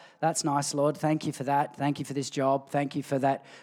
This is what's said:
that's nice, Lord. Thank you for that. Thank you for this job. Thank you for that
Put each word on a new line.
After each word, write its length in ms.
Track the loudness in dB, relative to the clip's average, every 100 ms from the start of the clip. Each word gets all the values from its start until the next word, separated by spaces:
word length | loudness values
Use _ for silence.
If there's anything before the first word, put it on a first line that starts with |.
| -18 -2
that's 240 | 0 0 0
nice, 280 | 0 0
Lord. 220 | 0 0 2
Thank 300 | 0 0 -2
you 80 |
for 100 | -4
that. 320 | 0 2 0 0
Thank 240 | -2 -2
you 60 | -4
for 80 |
this 160 | -6 -4
job. 400 | 0 2 2 0
Thank 260 | -2 -2 -4
you 80 |
for 160 | -2 0
that 240 | 2 0 -6 -20